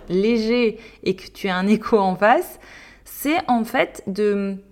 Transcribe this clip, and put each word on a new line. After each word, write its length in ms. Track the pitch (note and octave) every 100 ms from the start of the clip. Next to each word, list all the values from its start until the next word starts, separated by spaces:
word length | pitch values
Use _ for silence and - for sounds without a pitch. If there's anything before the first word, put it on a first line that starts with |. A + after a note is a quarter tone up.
| -
léger 720 | F3+ G#3+ A#3 A3 B3 A#3 G#3+ - -
et 120 | - F#3+
que 140 | -
tu 160 | - G3+
aies 60 |
un 160 | F3+ G3
écho 320 | A3 - A3
en 160 | F#3+ F#3
face, 440 | G#3 D4 F4+ - - - - - -
c'est 320 | - C#4 E4 -
en 160 | A#3
fait 400 | A3 C4 E3+ - -
de, 480 | F#3+ G#3 G3+ G3 F#3+ -